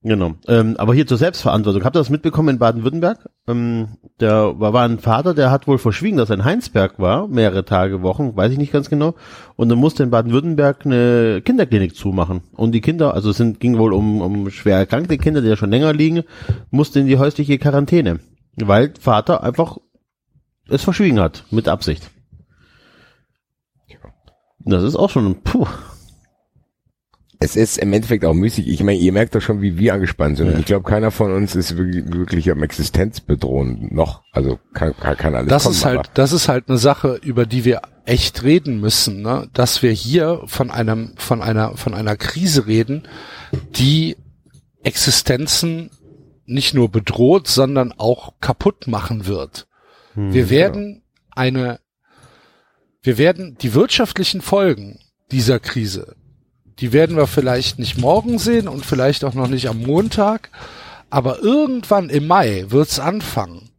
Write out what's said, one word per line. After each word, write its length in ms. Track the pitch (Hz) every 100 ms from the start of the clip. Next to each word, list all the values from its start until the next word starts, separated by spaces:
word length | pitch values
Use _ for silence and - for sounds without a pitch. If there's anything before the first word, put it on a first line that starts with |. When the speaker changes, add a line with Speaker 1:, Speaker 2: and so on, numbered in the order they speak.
Speaker 1:
Genau. 300 | 110 107 85 80 -
Ähm, 280 | 117 110 113
aber 160 | 107
hier 120 | 127 147
zur 120 | 120
Selbstverantwortung. 640 | 165 180 - 107 104 98
Habt 100 | 104
ihr 60 | 165
das 80 | 123
mitbekommen 400 | 147 165 151 156
in 100 | 127
Baden-Württemberg? 680 | 117 117 113 160 175 226 - _ -
Ähm, 520 | 120 117 117 110 107 - _
der 400 | 113 107 107 78
war, 140 | 104
war 140 | 120 120
ein 100 | 117
Vater, 360 | 117 113 165
der 160 | 151 131
hat 180 | 135 -
wohl 80 | 135
verschwiegen, 400 | 117 104 196 175
dass 140 | 107
er 60 | 101
in 80 |
Heinsberg 540 | 113 220 - 107 95 -
war, 300 | 90 127 208
mehrere 380 | 127 110 95 92
Tage, 340 | 95 95 95
Wochen, 340 | 92 95 139
weiß 160 | 101 104
ich 60 | 135
nicht 160 | 143
ganz 160 | 147 143
genau. 260 | 147 156 - - - - -
Und 120 | 117
dann 80 | 120
musste 240 | 151 -
in 60 | 131
Baden-Württemberg 760 | 117 117 120 165 151 143 139 143
eine 560 | 123 123 120 113 98
Kinderklinik 500 | - 226 147 107 92
zumachen. 460 | - 101 95 85 90 -
Und 180 | - 113
die 80 | 113
Kinder, 320 | 107 165 147
also 160 | - 107
es 80 | 101
sind, 240 | 117 107
ging 160 | 120 113
wohl 160 | 110
um, 300 | 98 107 107
um 280 | 90 104 98
schwer 280 | - 104 95
erkrankte 400 | 95 120 175 147
Kinder, 240 | 156 151
die 60 | 113
ja 80 | 107
schon 140 | 101
länger 220 | 117 156
liegen, 300 | 151 156 170 160 - - - -
musste 280 | 139 147 139
in 60 | 135
die 120 | 135
häusliche 400 | 143 147 143 139
Quarantäne. 640 | 147 139 143 175 113 82 - _ _ -
Weil 380 | 107 101 147 -
Vater 440 | - 110 - 175
einfach 320 | - 127 165 - _ _ _ _ _ _ _ _ -
es 120 | 139
verschwiegen 380 | - 175 196 113
hat, 240 | 82 - -
mit 180 | 107 -
Absicht. 400 | 82 - 76 - _ _ - _ _ _ _ _ _ _ _ _ _ _ _ _ _ _ - 53 _ _ _ _ _
Das 220 | - 92
ist 140 | 101 -
auch 140 | 196
schon 160 | 139 101
ein 160 | 92
Puh. 240 | - 254 - - - - - _ _ _ _ _ _ _ _ _ _ _ _ _
Speaker 2:
Es 140 | - -
ist 220 | 113 -
im 160 | 101
Endeffekt 320 | 101 113 110 87
auch 80 |
müßig. 340 | 87 104 110 65
Ich 140 | 76
meine, 160 | 101 98
ihr 140 | 90
merkt 200 | 98 113
doch 60 | 110
schon, 220 | - 104
wie 160 | 101 85
wir 160 | 110
angespannt 420 | 98 90 - 76 73
sind. 140 | 80
Speaker 1:
Ja. 60 | 80
Speaker 2:
Ich 80 | 78
glaub, 180 | 98
keiner 260 | 87 104 110
von 220 | - 104
uns 220 | 95 101
ist 200 | 92 87 85
wirklich, 340 | 92 87 -
wirklich 380 | 85 90 90 82
am 120 | 73
Existenzbedrohen 1300 | 78 - 76 - 98 - - 73 64 65 65 57 53
noch. 280 | 67 78 - _
Also 260 | 64 67 60 _
kann, 180 | - 80 -
kann, 160 | - 73
kann 180 | 78
alles 140 | 64 67
Speaker 3:
Das 140 | 143
Speaker 2:
kommen, 120 | -
Speaker 3:
ist 100 | 87 135
halt, 120 | 127
Speaker 2:
aber 80 | -
Speaker 3:
das 200 | - 135
ist 160 | 165 -
halt 200 | 127 -
eine 80 | 127
Sache, 420 | 131 143 139 120
über 240 | 147 120 117
die 180 | 127
wir 160 | 117 117 - _
echt 380 | - 123 - -
reden 340 | 123 170 147 113
müssen, 420 | 104 - - 98
ne? 260 | 107 131 -
Dass 280 | - 123 -
wir 80 | 127
hier 520 | 110 113 165 160 170
von 260 | - - 127
einem, 440 | - 113 113 113 -
von 240 | - 117
einer, 380 | 113 110 107 -
von 160 | -
einer 220 | 107 107 104
Krise 500 | - 160 185 147 107
reden, 420 | 110 113 147 - - - - - - -
die 440 | - 131 156 160 - - _ _ _ _ _
Existenzen 1080 | - - - - - 127 151 - 170 165 165 _ - - _ _
nicht 300 | - 127 -
nur 160 | 135 117
bedroht, 580 | 107 101 - 123 185 -
sondern 440 | - 135 139 123 -
auch 380 | 110 123 - _
kaputt 440 | - 117 202 - -
machen 380 | 107 - 110 92
wird. 400 | 95 67 - - _ _ _ _
Speaker 1:
Hm, 220 | 107 101
Speaker 3:
Wir 80 | 95
Speaker 1:
ja. 60 | 92
Speaker 3:
werden 520 | 139 190 202 208 208 _ _ _
eine, 500 | - 131 131 123 117 _ _ _ _ - _ _ _ _ _ _ _
wir 140 | 131 113
werden 400 | 156 180 180 120
die 100 | 127
wirtschaftlichen 720 | 117 233 - 226 - 185 185
Folgen 560 | - 196 190 110 101 - _ _ _
dieser 280 | 131 113 123
Krise, 580 | - 127 107 92 - - _ _ _ _ _ -
die 120 | 123
werden 240 | 135 165 165
wir 100 | 139
vielleicht 520 | - 127 123 131 -
nicht 200 | 120 -
morgen 400 | 123 196 226 226
sehen 280 | 214 233 202
und 180 | 139 131
vielleicht 360 | 135 131 147
auch 100 | 139
noch 140 | 123 127
nicht 200 | 131 123
am 140 | 113
Montag, 680 | 123 156 220 220 208 226 - - - - - - _
aber 300 | 139 131 127
irgendwann 680 | 208 285 302 254 - 202 170
im 180 | 143 151
Mai 380 | 190 127 98 98
wird's 300 | 131 151 -
anfangen. 720 | 156 208 165 120 92 85 -